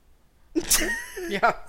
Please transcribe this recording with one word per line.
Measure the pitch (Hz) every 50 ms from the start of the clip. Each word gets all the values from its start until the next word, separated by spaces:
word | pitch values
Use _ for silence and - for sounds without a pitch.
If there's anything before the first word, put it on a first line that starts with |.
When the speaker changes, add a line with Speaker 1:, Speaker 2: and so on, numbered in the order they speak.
| _ _ - _ _ _ _ _ - _ -
Speaker 1:
<laughs> | 330 - - - - 311 - 932 960 988 - - 427 359 339
Speaker 2:
Yeah. | - 190 - 226 - - -